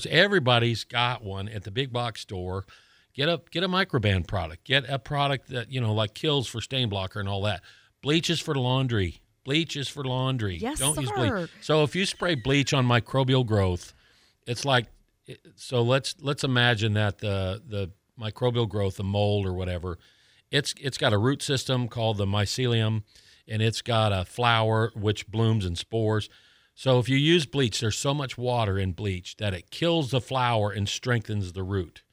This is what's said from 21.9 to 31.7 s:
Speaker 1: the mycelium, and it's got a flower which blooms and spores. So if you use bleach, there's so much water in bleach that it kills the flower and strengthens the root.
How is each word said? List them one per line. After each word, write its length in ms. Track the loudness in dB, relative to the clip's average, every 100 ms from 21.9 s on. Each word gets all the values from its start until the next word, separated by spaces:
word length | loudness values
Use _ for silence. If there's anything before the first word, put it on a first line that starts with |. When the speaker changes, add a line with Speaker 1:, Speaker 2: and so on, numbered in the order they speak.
| -2 0 0
Speaker 1:
the 80 | 0
mycelium, 760 | 0 0 0 0 2 2 0 -4 -16 -20 -20 -6
and 140 | 0
it's 200 | 0 0
got 300 | 0 2 2
a 140 | 0 -2
flower 640 | 0 2 4 4 2 0 0
which 320 | -2 -2 -4
blooms 380 | 0 2 2 0
and 120 | -4
spores. 520 | -4 -2 0 0 -2 -12 _ _ _ -4
So 220 | 2 4
if 100 | 4
you 80 | 4
use 280 | 6 4 4
bleach, 340 | 0 0 0
there's 180 | -2 -2
so 160 | -2
much 240 | -2 -4 -4
water 420 | -2 0 2 0
in 140 | 0
bleach 440 | -2 -4 -6 -8 -6
that 160 | -4
it 160 | -4 -8
kills 400 | -2 0 2 0
the 100 | -2
flower 500 | -2 0 2 2 0
and 160 | 0 -2
strengthens 640 | -2 -2 -2 -2 -4 -4
the 100 | -6
root. 380 | -2